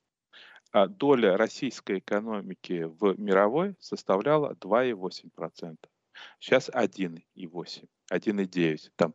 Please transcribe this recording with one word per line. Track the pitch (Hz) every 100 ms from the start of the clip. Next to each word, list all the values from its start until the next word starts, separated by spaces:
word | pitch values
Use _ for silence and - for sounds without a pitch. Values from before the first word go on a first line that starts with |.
| _ _ _ - - - _
а, | 110 95
доля | 98 139 131 104 95
российской | 113 - 131 - - 95
экономики | - 104 113 107 95 92 - 90
в | 80 80 101 95
мировой | 104 95 104 143 196 185
составляла | - 101 - 98 127 151 143 -
два | 92 113
и | 127
восемь | 101 90 - -
процента. | - 85 - 85 78 - _ _ - - _
Щас | - 127 -
один | 127 101 98 90 82 _ -
и | 87
восемь, | 87 80 - - _ -
один | 90 110 101
и | 95
девять, | - 82 76 - -
там | 82